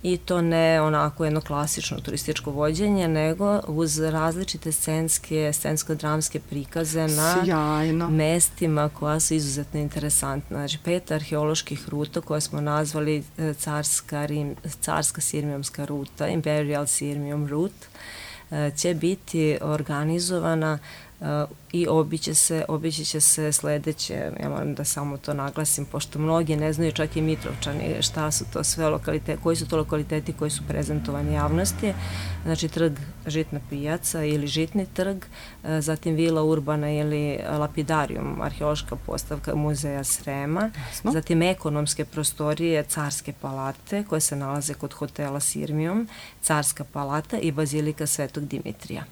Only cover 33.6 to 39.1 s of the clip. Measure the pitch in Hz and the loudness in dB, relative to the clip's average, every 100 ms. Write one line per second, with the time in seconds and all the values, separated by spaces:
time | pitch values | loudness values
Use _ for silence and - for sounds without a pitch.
33.6 | - 143 143 170 - 165 151 151 143 147 | -6 -4 -2 -2 -2 0 0 0 0 0
34.6 | 160 202 185 - 185 190 - - - - | 0 0 -2 -2 -2 -2 -8 -16 -16 -10
35.6 | 160 156 147 156 170 156 165 160 156 156 | -2 0 0 0 0 2 4 4 4 4
36.6 | 139 151 147 151 151 151 147 139 - 147 | 2 0 2 2 2 2 0 -2 -2 0
37.6 | 151 - 151 160 139 - 139 143 143 - | 0 -2 2 2 2 -2 -4 -2 -4 0
38.6 | 147 151 - - - | 0 0 -4 -8 -4